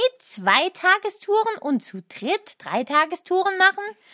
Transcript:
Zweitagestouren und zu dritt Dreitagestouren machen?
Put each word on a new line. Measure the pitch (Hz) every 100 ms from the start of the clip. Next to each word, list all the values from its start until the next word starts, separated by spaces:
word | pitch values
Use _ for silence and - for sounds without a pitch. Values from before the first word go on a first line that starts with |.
| 508 -
Zweitagestouren | - - 190 214 349 - 359 392 403 - - 415 440 427
und | 294 262
zu | - 190
dritt | - - 220 392 - -
Dreitagestouren | - 190 262 294 311 359 - 359 381 381
machen? | 381 392 415 427 _